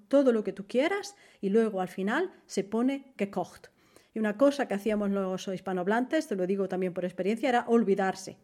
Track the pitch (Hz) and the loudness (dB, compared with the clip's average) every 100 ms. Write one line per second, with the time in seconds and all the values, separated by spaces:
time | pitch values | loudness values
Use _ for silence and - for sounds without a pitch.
0 | _ 277 262 226 202 185 196 240 311 403 | _ 4 6 4 0 -8 -4 0 0 -2
1 | 381 - - _ 196 208 220 190 180 - | -6 -14 -20 _ 0 2 2 0 -4 -4
2 | 190 262 370 - - - 196 220 254 277 | -2 0 -2 -6 -6 -4 -2 -2 0 -2
3 | - - 202 202 170 - - _ _ _ | -8 -6 -6 -4 -6 -10 -20 _ _ _
4 | _ 220 214 208 285 277 233 202 208 208 | _ -4 -2 4 4 4 -2 -2 -2 0
5 | 202 196 190 185 - 185 - 185 180 226 | 0 0 -2 -4 -6 -6 -4 -2 0 0
6 | 254 320 311 196 180 196 190 185 185 180 | 0 -2 -2 -2 0 0 -2 -2 -2 -2
7 | 180 - 185 226 269 240 240 233 196 196 | -6 -2 -2 0 0 0 2 2 4 2
8 | 190 185 - - | 0 -2 -10 -18